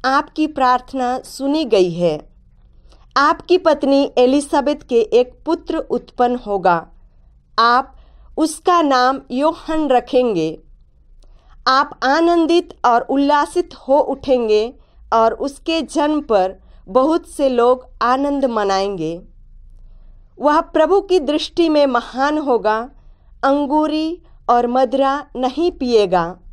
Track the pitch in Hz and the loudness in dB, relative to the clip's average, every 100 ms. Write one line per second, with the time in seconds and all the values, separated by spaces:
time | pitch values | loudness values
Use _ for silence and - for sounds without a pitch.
0 | 254 269 302 - 311 302 262 254 247 269 | 0 -2 -4 -6 -6 0 0 0 -2 -6
1 | 247 254 - - 269 302 269 202 180 170 | -4 -6 -10 -8 -4 -2 2 2 2 0
2 | 175 151 - - _ _ _ - - - | -2 -2 -10 -20 _ _ _ -20 -20 -20
3 | - - 285 330 - 359 330 294 269 277 | -6 0 0 0 0 2 2 0 2 2
4 | 277 - 247 285 285 302 262 294 - 233 | 2 2 2 2 0 -2 0 -4 -2 0
5 | 220 233 247 - - 330 - 320 - 240 | 2 2 0 -6 -6 -6 -4 -8 -4 -6
6 | - - 240 247 208 202 180 170 - - | -6 -2 -2 -2 -4 -2 0 0 -4 -20
7 | - _ - _ _ - 233 247 269 - | -20 _ -20 _ _ 0 2 2 -2 -16
8 | - - - - 311 - - 349 302 262 | -20 -20 -12 -4 -4 -2 0 2 2 2
9 | 254 269 - 247 302 330 - 311 294 247 | 2 -2 -6 -2 -2 -2 -6 -4 0 0
10 | 240 254 247 185 160 - - - _ _ | 2 0 0 -2 -4 -8 -20 -20 _ _
11 | _ - - - _ - - 262 285 - | _ -20 -20 -20 _ -6 0 0 0 -4
12 | 262 302 339 339 320 339 349 - 247 240 | 0 2 2 2 2 0 -2 -2 0 0
13 | - 277 285 294 285 359 349 - - 285 | 0 0 2 0 0 -4 -6 -12 0 0
14 | - 269 - 254 226 214 226 - _ - | 0 -4 0 0 2 0 0 -8 _ -20
15 | - 226 226 220 269 277 - 330 320 320 | -2 2 2 0 -8 -8 -4 -4 -2 -2
16 | 294 302 294 208 185 190 - - - 214 | 0 -2 0 0 0 -6 -20 -20 -4 0
17 | 277 330 330 - 269 247 240 254 - - | 0 0 -4 -4 -2 2 2 0 -4 -6
18 | 233 262 285 285 269 226 202 190 196 190 | -2 0 0 -2 -2 -2 0 -2 -2 -4
19 | 160 170 - - - - - - - - | -8 -8 -16 -20 -20 -20 -20 -20 -20 -20
20 | - - - - 269 302 330 330 311 392 | -20 -20 -20 -2 0 0 0 0 2 2
21 | 392 359 285 302 - - 330 302 285 240 | 2 0 0 -4 -4 -2 0 2 2 0
22 | 233 240 277 302 285 233 202 220 233 - | -4 -4 -2 -2 -2 -2 0 -2 -6 -16
23 | - _ _ - 269 285 285 302 311 311 | -20 _ _ -4 -2 0 0 0 0 -2
24 | 320 359 _ - - 240 240 247 262 269 | -6 -8 _ -12 0 0 2 0 0 0
25 | 269 285 277 247 247 269 349 - 247 226 | 0 -2 -8 -6 -6 -2 -4 -4 0 2
26 | 196 180 165 180 - | 2 0 -4 -10 -20